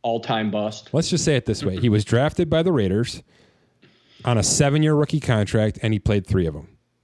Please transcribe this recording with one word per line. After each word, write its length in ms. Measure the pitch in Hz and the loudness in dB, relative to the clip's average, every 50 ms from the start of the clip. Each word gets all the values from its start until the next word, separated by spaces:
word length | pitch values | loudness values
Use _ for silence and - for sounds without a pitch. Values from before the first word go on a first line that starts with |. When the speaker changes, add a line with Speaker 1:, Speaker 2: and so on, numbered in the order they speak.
Speaker 1:
all-time 480 | - 117 113 117 - - 117 110 107 104 | -6 -4 -4 -4 -4 -4 -2 -2 -2 -2
bust. 400 | 98 107 104 107 107 - - - | -2 -4 -4 -4 -8 -10 -12 -4
Speaker 2:
Let's 180 | - 151 170 - | -4 -2 -2 0
just 140 | 185 156 - | -2 0 0
say 120 | 165 143 | 0 0
it 80 | 123 - | 0 0
this 160 | - 104 - - | -2 -4 -2 -4
way. 120 | 95 92 92 | -4 -2 0
He 100 | 120 117 | 2 2
was 160 | 104 107 104 | 2 2 2
drafted 440 | - 113 120 139 156 - - 175 151 | 2 2 2 2 0 0 -2 -2 0
by 140 | 160 160 | 0 0
the 100 | 165 185 | 2 2
Raiders 500 | 170 123 101 92 95 110 123 - - - - _ _ _ _ _ _ _ _ _ _ _ _ _ _ _ _ _ _ - - | 2 2 2 2 2 0 -2 -2 -6 -12 -16 _ _ _ _ _ _ _ _ _ _ _ _ _ _ _ _ _ _ -6 -2
on 140 | 123 120 107 | 0 2 2
a 40 | |
seven-year 520 | 98 - - - 147 139 143 156 156 151 151 | 2 2 2 2 2 2 2 2 2 2 2
rookie 260 | 147 147 - - 147 | 2 2 0 -2 -2
contract, 580 | - - 117 107 101 - - 110 107 107 101 - | 0 0 0 0 0 0 0 0 0 0 -2 -2
and 100 | - 110 | -2 -2
he 60 | 110 95 | 0 0
played 280 | - - 104 101 92 | 0 0 0 0 0
three 200 | - 101 95 87 | 0 0 0 0
of 80 | 80 71 | 0 -4
them. 140 | 73 76 - _ _ _ _ _ _ | -6 -12 -16 _ _ _ _ _ _